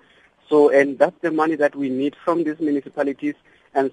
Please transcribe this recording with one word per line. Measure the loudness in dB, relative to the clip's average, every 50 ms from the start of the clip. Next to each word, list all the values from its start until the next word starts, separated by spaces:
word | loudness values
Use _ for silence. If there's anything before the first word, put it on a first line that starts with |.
| _ _ _ _ _ _ _ _ _ _
So, | 4 4 4 6
and | 6 4 2 2 2 0
that's | 0 0 0 _
the | -6 -4
money | -2 -2 -2 -2 0
that | 0 0 -2 -2
we | -4 -6 -4
need | -4 -4 -4 -4 -6 -6 -4
from | -4 -2 -2 -2
these | -4 -4 -4
municipalities, | -4 -4 -2 -4 -6 -8 -6 -4 -4 -4 -4 -6 -8 -8 -8 -10 _ _ _ _ _ _ -4
and | -2 -2 -2